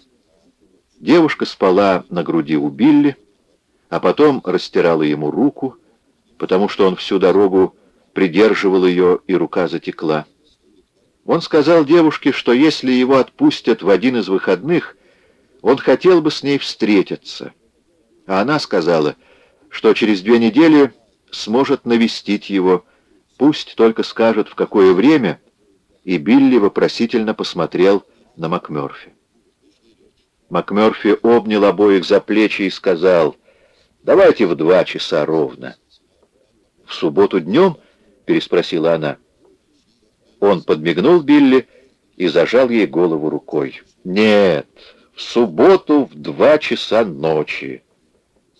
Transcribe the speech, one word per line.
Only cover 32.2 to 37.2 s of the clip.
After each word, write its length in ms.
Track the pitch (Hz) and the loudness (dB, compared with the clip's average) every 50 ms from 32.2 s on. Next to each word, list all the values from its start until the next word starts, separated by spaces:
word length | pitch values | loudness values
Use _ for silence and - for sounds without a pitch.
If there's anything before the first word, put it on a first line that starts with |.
плечи 400 | - - 104 104 107 101 - - | 0 0 0 0 0 0 -2 -4
и 80 | 101 92 | -6 -6
сказал: 680 | - - - 98 90 80 87 92 90 85 80 71 - _ _ _ _ _ _ _ _ _ _ _ _ _ | -6 -4 -4 -4 -2 0 0 2 2 2 2 0 -4 _ _ _ _ _ _ _ _ _ _ _ _ _
«Давайте 460 | _ - 135 185 196 165 - - 110 | _ 0 2 4 6 4 4 2 0
в 80 | 85 82 | -2 0
два 300 | 69 78 82 92 90 80 | -2 2 2 2 2 2
часа 400 | - - 87 - - 87 80 73 | -2 -6 -10 -8 -4 -4 -2 -2
ровно». 500 | 73 80 80 73 64 - - 64 64 60 _ _ _ _ _ _ _ _ _ _ _ _ _ _ _ _ _ _ _ _ _ _ | -2 -2 -2 -2 -4 -6 -14 -18 -20 -20 _ _ _ _ _ _ _ _ _ _ _ _ _ _ _ _ _ _ _ _ _ _
«В 80 | _ - | _ -10
субботу 480 | - - 80 71 92 | -6 -6 -2 0 0